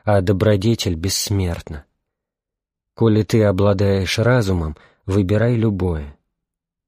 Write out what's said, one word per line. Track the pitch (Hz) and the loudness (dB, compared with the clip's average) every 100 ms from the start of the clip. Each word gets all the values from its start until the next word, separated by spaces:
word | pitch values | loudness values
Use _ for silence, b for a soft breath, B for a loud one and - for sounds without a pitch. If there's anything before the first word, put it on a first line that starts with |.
а | - 101 | 0 0
добродетель | 92 95 104 104 104 113 - 80 | 2 2 2 2 2 0 -2 -4
бессмертна. | 95 - - 101 90 82 - 78 - _ _ _ _ _ _ _ _ _ _ - | -4 -4 -2 -2 -2 -6 -10 -16 -16 _ _ _ _ _ _ _ _ _ _ -2
Коли | 113 107 | 2 2
ты | 107 117 | 2 2
обладаешь | 104 95 101 98 101 98 90 - | 2 2 2 2 0 0 -2 0
разумом, | 110 127 98 90 80 76 b b - | 0 2 0 -2 -2 -8 b b -2
выбирай | 98 92 104 117 | -2 0 0 0
любое. | 120 110 101 90 80 71 73 _ _ _ _ _ _ | 0 0 -2 -2 -4 -8 -18 _ _ _ _ _ _